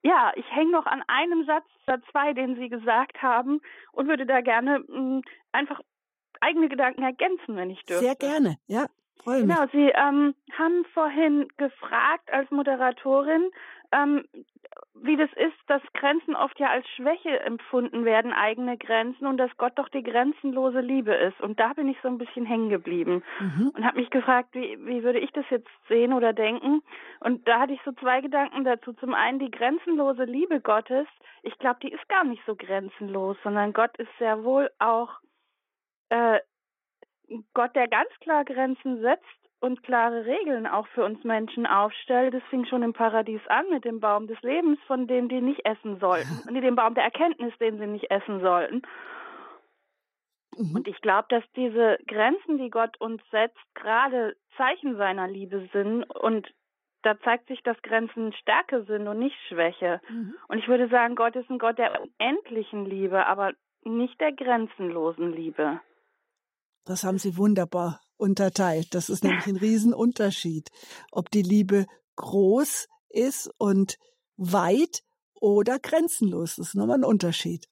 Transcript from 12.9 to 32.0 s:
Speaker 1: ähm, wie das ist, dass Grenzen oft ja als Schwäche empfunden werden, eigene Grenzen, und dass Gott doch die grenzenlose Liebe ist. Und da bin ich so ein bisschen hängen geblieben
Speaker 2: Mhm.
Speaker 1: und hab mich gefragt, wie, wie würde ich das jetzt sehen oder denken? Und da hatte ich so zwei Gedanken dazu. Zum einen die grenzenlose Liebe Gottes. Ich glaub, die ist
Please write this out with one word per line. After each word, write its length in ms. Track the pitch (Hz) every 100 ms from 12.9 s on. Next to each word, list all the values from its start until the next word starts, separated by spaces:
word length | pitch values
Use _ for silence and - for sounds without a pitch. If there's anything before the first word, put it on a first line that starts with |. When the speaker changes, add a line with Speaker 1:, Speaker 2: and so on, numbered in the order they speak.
| 247 277 269 285 320 370 - - - _
Speaker 1:
ähm, 340 | 269 285 190 - - - _ - - - -
wie 160 | 240 302
das 140 | 302
ist, 220 | - 330 - -
dass 120 | 285 269
Grenzen 400 | - 285 311 - 302
oft 220 | 277 -
ja 80 | 277
als 160 | 247 254 -
Schwäche 440 | 254 339 349 277
empfunden 640 | - 233 - 254 240 233
werden, 280 | 233 220 233
eigene 440 | - 208 220 247 240
Grenzen, 500 | - 226 233 254 277
und 120 | 262
dass 120 | 254 -
Gott 160 | 240 254
doch 100 | 277
die 140 | 277
grenzenlose 800 | 226 226 262 311 277 254 262 254
Liebe 340 | 247 269 214
ist. 260 | 202 185 190
Und 180 | 208 214
da 140 | 226
bin 160 | 285 277
ich 80 | 262
so 60 | 254
ein 100 | 247
bisschen 260 | 240 -
hängen 240 | 233 233 220
geblieben 540 | 196 175 175 165 180 - -
Speaker 2:
Mhm. 300 | 196 151 254
Speaker 1:
und 100 | -
hab 100 | 240
mich 160 | 247 240
gefragt, 400 | 269 240 247 247
wie, 220 | 254 247 -
wie 180 | 208 247
würde 160 | 233 240
ich 100 | 285
das 120 | - 277
jetzt 180 | 240 - _ _
sehen 240 | 233 240
oder 200 | 262 233
denken? 500 | 214 220 240 269 302 - - - -
Und 260 | - 247 233
da 120 | 233
hatte 120 | 262
ich 80 | 277
so 80 | -
zwei 280 | 247 254 254
Gedanken 440 | 269 285 277 -
dazu. 280 | 262 233 -
Zum 200 | 226 247
einen 240 | - 226 262
die 120 | 262
grenzenlose 720 | - 233 320 349 320 277 247
Liebe 360 | 254 247 370 302
Gottes. 460 | - 214 226 254 302 _ - -
Ich 140 | - -
glaub, 220 | 262 247
die 120 | 269
ist 140 | -